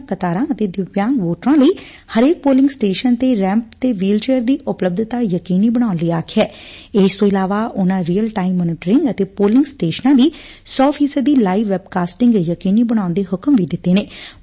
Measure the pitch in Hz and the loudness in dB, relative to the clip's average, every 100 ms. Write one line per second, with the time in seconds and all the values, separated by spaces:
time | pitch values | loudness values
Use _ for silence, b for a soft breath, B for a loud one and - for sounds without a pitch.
0 | 277 185 180 170 302 220 208 170 175 - | 0 -4 -4 -2 -4 -4 -4 -4 -6 -4
1 | 208 277 170 170 240 302 269 392 B B | -2 0 -2 -2 0 4 4 2 B B
2 | - 220 262 349 277 262 277 - 208 185 | -6 0 2 2 2 2 2 0 -2 0
3 | 254 240 262 240 190 214 226 - 254 208 | 0 0 0 0 0 -2 -4 -6 -4 -2
4 | 196 208 214 262 233 269 - 202 190 175 | 0 0 0 -2 0 -2 -4 -4 -4 -2
5 | 220 240 233 175 - 180 220 240 240 175 | -4 -4 -2 -4 -2 0 2 0 0 -2
6 | 165 165 - 214 208 B B B B 208 | -2 -2 -4 -2 -2 B B B B 2
7 | 190 - 208 196 185 202 226 - 185 190 | 2 2 0 2 0 -2 -4 -2 0 0
8 | 170 180 226 214 185 180 170 160 170 240 | 0 -2 -2 -2 -2 0 -2 -4 0 0
9 | 311 190 196 - 202 226 302 - 170 - | 2 -2 -4 0 2 2 0 -2 -4 -2
10 | 254 285 277 B B B - - 269 285 | 2 4 4 B B B -8 0 0 2
11 | 285 285 254 285 202 190 220 185 - 185 | -2 0 2 2 2 0 -2 -4 -4 -4
12 | 175 - 247 220 165 170 196 208 240 226 | -4 0 2 2 0 -2 0 2 2 0
13 | 185 170 196 180 - 277 170 170 - 185 | -2 -2 -4 -4 2 2 2 -2 0 0
14 | - B B B | 0 B B B